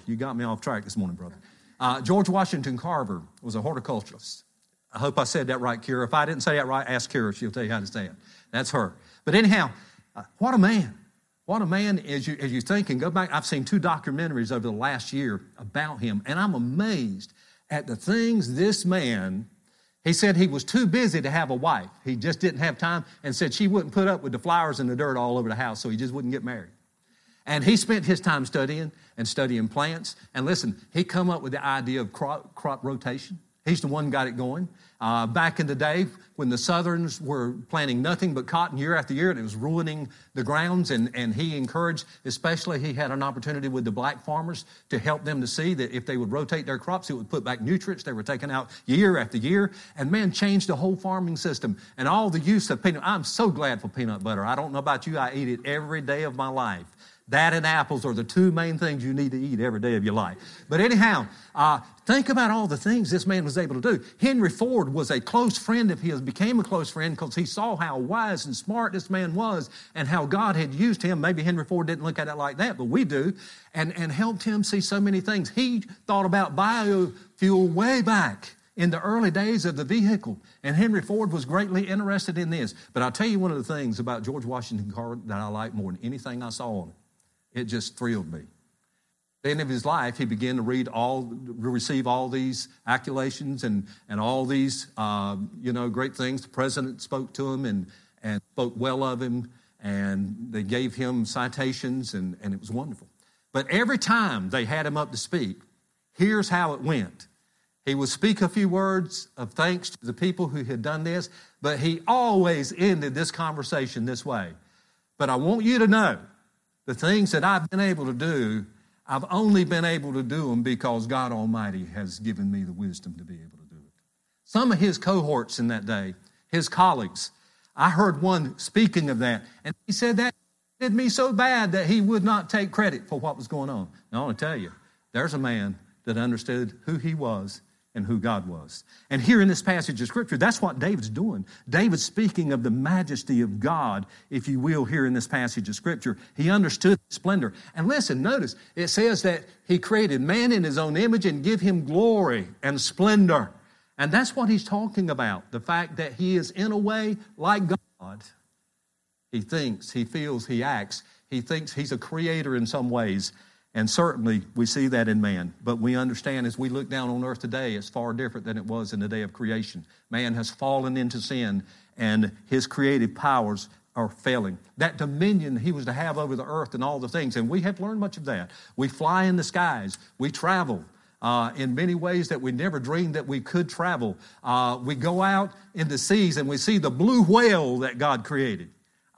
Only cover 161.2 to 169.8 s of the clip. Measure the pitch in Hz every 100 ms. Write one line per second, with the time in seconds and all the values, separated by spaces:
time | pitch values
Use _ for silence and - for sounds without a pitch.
161.2 | _ 131 120 160 151 - 143 131 - 160
162.2 | 165 165 139 127 117 143 123 120 110 98
163.2 | 95 - - _ _ 110 110 - 170 135
164.2 | 113 107 90 - 117 143 135 123 110 107
165.2 | 104 92 87 85 117 117 113 127 127 120
166.2 | - 135 120 110 131 127 120 135 123 123
167.2 | 127 123 123 123 131 104 101 - 120 117
168.2 | 127 117 110 110 101 113 104 107 101 110
169.2 | 101 - 113 113 104 90